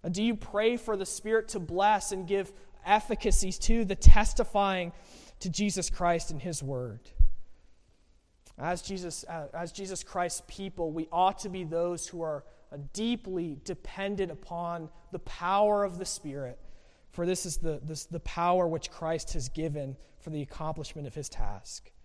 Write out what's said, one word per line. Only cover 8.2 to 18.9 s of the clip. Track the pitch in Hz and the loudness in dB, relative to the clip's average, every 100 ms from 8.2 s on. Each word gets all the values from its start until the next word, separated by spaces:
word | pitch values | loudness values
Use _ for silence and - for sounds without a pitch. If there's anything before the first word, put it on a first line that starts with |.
| _ _ - - | _ _ -20 -8
As | 151 175 | -6 -6
Jesus, | - 190 180 156 - | -6 -8 -8 -10 -10
uh, | 165 143 | -12 -10
as | 165 170 | -10 -10
Jesus | - 190 185 | -10 -10 -10
Christ's | - 190 175 - - | -8 -4 -4 -6 -12
people, | - 196 180 165 | -12 -12 -6 -6
we | 160 160 | -6 -4
ought | 170 185 190 | 2 2 0
to | 208 | -10
be | 185 | -10
those | 170 165 175 170 - | -6 -4 -4 -4 -10
who | 175 | -8
are, | 160 147 - - - | -8 -8 -12 -20 -20
uh, | 147 143 | -16 -12
deeply | - 226 240 208 185 165 147 | -6 -4 -4 -4 -6 -6 -8
dependent | - 175 - - 196 202 185 | -12 -10 -10 -8 -6 -4 -6
upon | 151 - 170 170 170 156 - - | -8 -12 -8 -6 -8 -12 -18 -14
the | - | -12
power | - - 175 196 208 208 | -10 -6 0 4 4 4
of | 202 175 | 0 -4
the | 185 | -8
Spirit, | - 147 139 127 - - - - _ - | -8 -10 -10 -10 -12 -16 -18 -20 _ -16
for | - 170 | -4 -2
this | 185 180 | -2 -4
is | 147 | -2
the, | 160 147 | -2 -2
this, | 147 156 - | -8 -12 -10
the | 170 | -10
power | - - 170 180 170 | -8 -2 2 2 2
which | 160 | -2
Christ | - | -8